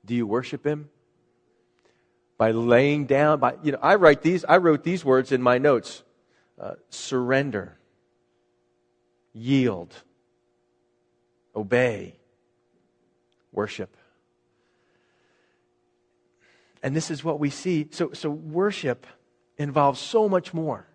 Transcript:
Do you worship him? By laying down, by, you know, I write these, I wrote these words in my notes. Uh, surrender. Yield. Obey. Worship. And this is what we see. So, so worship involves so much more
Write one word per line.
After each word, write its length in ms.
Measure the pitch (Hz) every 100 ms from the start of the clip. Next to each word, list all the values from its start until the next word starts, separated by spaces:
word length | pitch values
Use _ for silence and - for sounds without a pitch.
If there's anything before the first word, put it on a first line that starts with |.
| 98
Do 80 |
you 120 | 120 110
worship 380 | 113 127 139 147
him? 240 | 151 147 _ _ _ _ _ _ _ _ _ _ _ _ _ _ _
By 140 | 110
laying 540 | 113 117 120 143 147 139
down, 340 | 135 151 151
by, 160 | 127 -
you 100 | 156
know, 60 | 135
I 140 | 147 202
write 260 | 170 143
these, 220 | 160 180
I 140 | - 170
wrote 260 | 175 147
these 220 | 165 185 147
words 260 | 131 127
in 100 | 131
my 160 | 123 123
notes. 460 | 143 127 - - _ _ _ _ _ _
Uh, 140 | 95 - _
surrender. 880 | - - 131 123 135 143 107 87 - _ _ _ _ _ _ _ _ _ _ _ _ _ _ _
Yield. 600 | 110 120 139 123 95 85 - _ _ _ _ _ _ _ _ _ _ _ _ _ _ _ 107
Obey. 600 | 101 123 123 104 90 _ _ _ _ _ _ _ _ _ _ _ _ _ _
Worship. 420 | 101 104 - 95 _ _ _ _ _ _ _ _ _ _ _ _ _ _ _ _ _ _ _ _ _ _ _ _ _ _ _ _ _
And 120 | 135 147
this 160 | 156
is 120 | 151
what 160 | 156 151
we 100 | 143
see. 380 | - 185 170 151
So, 200 | - 165
so 160 | - 156
worship 800 | 151 160 156 202 190 151 120 - _ _ _ _ -
involves 420 | 147 139 139 131
so 280 | - 226 214
much 240 | 185 170
more 340 | 170 156 110 -